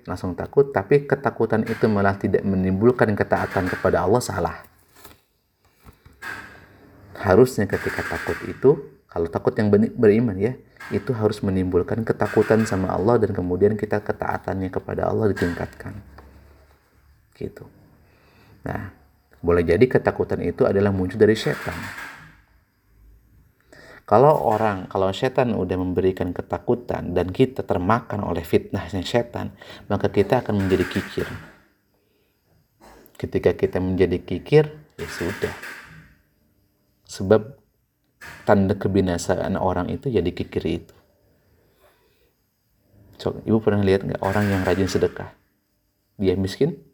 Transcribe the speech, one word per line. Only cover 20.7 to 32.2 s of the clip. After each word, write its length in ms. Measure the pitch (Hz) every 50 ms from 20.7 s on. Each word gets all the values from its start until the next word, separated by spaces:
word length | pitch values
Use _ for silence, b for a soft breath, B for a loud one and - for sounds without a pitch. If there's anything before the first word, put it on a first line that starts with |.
| 101 98 101 101 98
muncul 240 | 95 92 92 - 110
dari 160 | 107 104 110
setan. 400 | 107 - - 143 - - - 87 85 92 101 - - - - - - - - - _ _ _ _ _ _ _ _ _ _ _ _ _ - - - _ _ _ _ _ _ _ _ _ B B B B B B B B B
Kalau 320 | - 104 107 131 147 156
orang, 560 | - - - 110 107 110 107 101 95 92 -
kalau 240 | - 101 95 95 95
setan 400 | - - 131 131 - 131 120 107
udah 240 | 95 95 87 92 92
memberikan 560 | 92 92 90 87 92 92 92 - 90 90 87
ketakutan 800 | - - - - 90 - - 120 120 - - 87 85 82 85 87
dan 160 | 90 87 90
kita 320 | 95 - 131 - - - 98
termakan 640 | - - 92 90 92 110 123 - - 110 104 - 82
oleh 160 | 82 85 80
fitnahnya 560 | - - 101 - - - 101 - - - 95
setan, 560 | 87 - - 120 117 - - 98 98 101 - B B B B B B B
maka 240 | 104 98 - 101
kita 320 | - 107 98 - 139 123 123
akan 240 | - 107 101 95 90
menjadi 180 | 92 90 90 -
kikir. 360 | - 101 - - - - 85 - - - - - - _ _ _ _ _ _ _ _ _ _ _ _ _